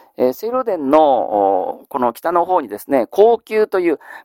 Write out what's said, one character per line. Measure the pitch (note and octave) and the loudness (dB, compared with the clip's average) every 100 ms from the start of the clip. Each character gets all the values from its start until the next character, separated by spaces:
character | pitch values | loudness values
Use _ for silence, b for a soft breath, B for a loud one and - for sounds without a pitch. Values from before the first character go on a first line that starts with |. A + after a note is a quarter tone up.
| B - | B -2
え | B2+ | -2
ー、 | B2+ | -2
清 | A3 | -6
涼 | B3+ | -4
殿 | A#3+ F#3 C3+ | -4 -4 2
の、 | D3+ | 4
お、 | D#3 B2+ D#2+ G#2 G2 F#2+ F2+ - - | 4 2 0 0 2 0 -2 -8 -10
こ | C3+ | -4
の | B2 | -4
北 | - E3 | -2 -2
の | F3 E3+ | -2 0
方 | F#3 | -2
に | B2 | -4
で | G#2 | -10
す | - | -4
ね、 | C3+ G#2+ | -2 0
高 | - G#3+ A3+ | 2 4 2
級 | - A3 G#3+ | -2 -2 0
と | F#3+ | 0
い | F3 | -2
う | D3 B B | -2 B B